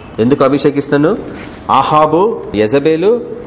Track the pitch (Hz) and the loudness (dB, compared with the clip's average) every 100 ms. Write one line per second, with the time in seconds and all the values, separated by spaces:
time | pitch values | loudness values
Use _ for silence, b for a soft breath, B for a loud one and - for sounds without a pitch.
0 | - - 117 143 135 139 147 139 135 143 | -10 -2 0 2 2 2 0 0 0 2
1 | 156 233 - B B B B 120 135 151 | 2 0 -6 B B B B 0 2 2
2 | 156 160 208 - - 101 107 139 151 160 | 2 2 0 -2 -4 -2 0 2 2 2
3 | 190 240 - - | 2 0 -2 -12